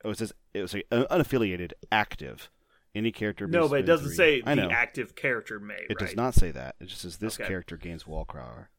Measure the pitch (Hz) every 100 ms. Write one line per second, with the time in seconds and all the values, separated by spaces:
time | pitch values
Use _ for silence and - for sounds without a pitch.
0 | 107 104 110 - _ 101 92 101 - 117
1 | 135 175 147 131 104 90 85 - - 110
2 | 104 - 69 - - _ _ _ _ 104
3 | 113 - 104 98 302 170 156 143 - 165
4 | 143 - 165 139 120 143 92 117 120 -
5 | 113 - 143 120 - 107 104 95 - 101
6 | 98 95 127 - 87 71 65 - 95 -
7 | 87 90 110 - 98 92 87 85 85 82
8 | - 78 80 - 62 62 -